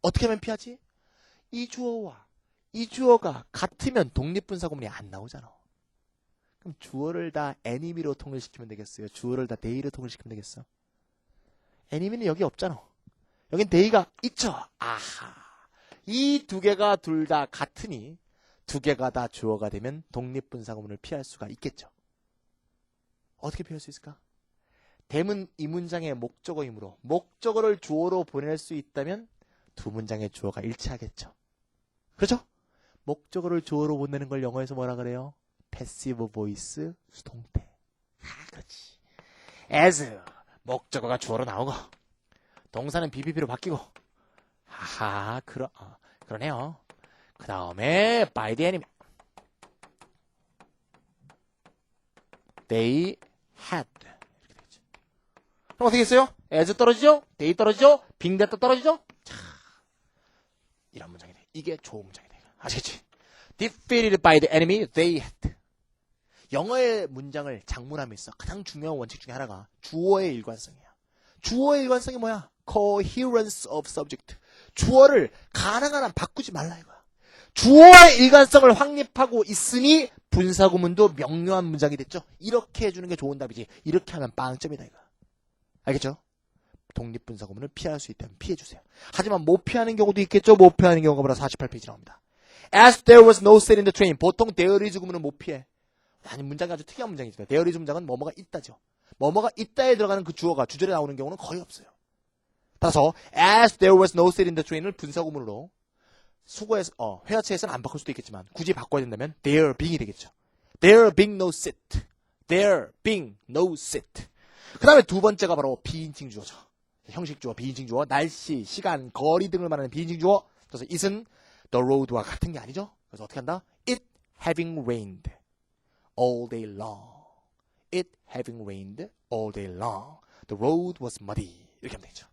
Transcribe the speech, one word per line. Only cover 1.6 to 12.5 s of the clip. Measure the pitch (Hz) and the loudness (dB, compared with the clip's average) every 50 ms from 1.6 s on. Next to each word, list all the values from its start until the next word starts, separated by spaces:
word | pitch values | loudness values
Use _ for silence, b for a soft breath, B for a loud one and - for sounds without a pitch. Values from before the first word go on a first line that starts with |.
| 247 240 | -14 -14
주어와 | - 247 247 240 233 226 214 170 123 107 _ _ _ _ _ _ _ _ _ _ | -14 -12 -10 -10 -10 -10 -12 -16 -18 _ _ _ _ _ _ _ _ _ _ _
이 | - 220 233 | -14 -14 -14
주어가 | 220 - - 262 247 240 233 - 170 - - - _ | -12 -10 -2 4 4 4 4 2 -6 -10 -10 -18 _
같으면 | - - - 185 _ _ - 269 254 240 165 120 _ | -10 -8 -8 -8 _ _ -8 -4 -2 -2 -4 -2 _
독립분사구문이 | - 131 156 175 202 - - 196 180 170 165 151 139 120 104 | -8 -8 -6 -8 -10 -10 -10 -14 -12 -12 -12 -12 -12 -16 -16
안 | - - 101 98 | -16 -18 -20 -20
나오잖아. | 95 95 104 123 - 143 117 110 _ _ _ _ _ _ _ _ _ _ _ _ _ _ _ _ _ _ _ _ _ _ | -20 -20 -20 -20 -20 -20 -20 -20 _ _ _ _ _ _ _ _ _ _ _ _ _ _ _ _ _ _ _ _ _ _
그럼 | _ 180 151 _ | _ -20 -20 _
주어를 | - - - 135 147 160 170 175 170 165 | -20 -16 -12 -12 -10 -10 -10 -10 -12 -10
다 | 151 151 147 143 135 _ _ | -10 -10 -10 -10 -12 _ _
에니미로 | 120 120 131 160 170 170 165 156 147 139 | -12 -12 -10 -12 -14 -12 -10 -10 -10 -10
통일시키면 | _ - 139 135 131 - - _ - 120 110 | _ -14 -16 -16 -16 -16 -18 _ -20 -20 -20
되겠어요? | 107 101 104 - - - 107 104 | -20 -20 -20 -20 -20 -20 -20 -20
주어를 | _ - - 120 123 131 131 113 | _ -14 -10 -8 -8 -8 -8 -10
다 | 117 | -12
데이로 | - - 113 120 131 139 143 | -12 -12 -12 -10 -10 -10 -12
통일시키면 | - 131 127 120 - - - 113 | -14 -14 -18 -18 -20 -20 -20 -20
되겠어? | 110 104 101 - - - 127 _ _ _ _ _ _ _ _ _ _ _ _ _ _ _ _ _ _ _ _ _ _ _ _ _ | -20 -20 -20 -20 -20 -20 -20 _ _ _ _ _ _ _ _ _ _ _ _ _ _ _ _ _ _ _ _ _ _ _ _ _
에니미는 | - 151 180 196 226 240 226 | -10 -8 -8 -8 -8 -6 -6
여기 | 180 156 170 196 | -6 -4 -4 -6
없잖아. | 139 | -6